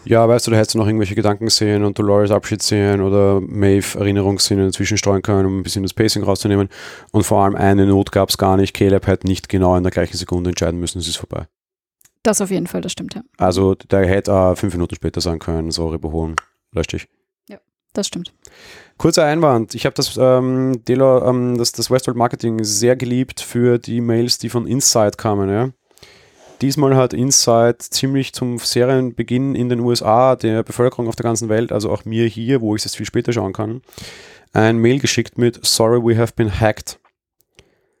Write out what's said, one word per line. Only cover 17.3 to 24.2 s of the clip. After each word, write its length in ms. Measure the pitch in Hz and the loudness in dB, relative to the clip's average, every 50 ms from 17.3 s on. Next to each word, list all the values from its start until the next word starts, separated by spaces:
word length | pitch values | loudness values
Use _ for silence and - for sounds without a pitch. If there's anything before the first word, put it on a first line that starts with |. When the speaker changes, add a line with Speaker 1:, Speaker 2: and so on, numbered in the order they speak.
| _ _ _ - | _ _ _ -20
Speaker 2:
Ja, 100 | 208 - _ _ _ _ _ _ | -20 -20 _ _ _ _ _ _
das 160 | _ 208 196 - | _ -6 -6 -6
stimmt. 260 | - 175 180 - _ _ - - _ - - - - - - _ _ | -8 -10 -12 -12 _ _ -20 -20 _ -20 -20 -20 -20 -20 -20 _ _
Speaker 1:
Kurzer 280 | - - 165 165 170 156 | -2 0 2 2 2 2
Einwand. 520 | 147 151 170 160 147 123 113 110 - - | 2 2 2 2 4 4 2 0 -4 -6
Ich 100 | 113 - | -4 -4
hab 80 | 139 - | -4 -2
das, 240 | - 135 - - 117 | -2 -6 -4 -2 2
ähm, 640 | 131 127 127 127 127 127 127 131 131 131 131 113 - - | 2 4 4 2 2 0 -2 0 0 -2 -2 -2 -2 -2
Delo-, 360 | 123 131 135 131 127 127 - | 2 4 4 4 4 4 2
ähm, 320 | 123 127 123 123 123 123 | 2 0 0 0 -2 -2
das, 140 | 117 120 120 | -2 -2 -4
das 180 | - - 117 - | -4 -6 -2 0
Westworld 300 | 127 131 - 127 117 120 | 0 0 0 -2 -2 -2
Marketing 460 | 117 120 - - - 113 113 113 107 | -2 -2 -2 -4 -4 -4 -2 -2 -4
sehr 320 | 104 101 98 117 120 127 | -4 -2 0 2 2 2
geliebt 440 | 127 127 120 123 127 131 - - - | 0 -2 -2 -2 -2 -2 -4 -6 -12
für 380 | - - - 120 120 123 120 120 | -14 -6 -2 2 2 2 2 2
die 220 | - - 113 120 | -2 -4 -6 -4
Mails, 380 | 120 117 113 117 | -2 0 0 0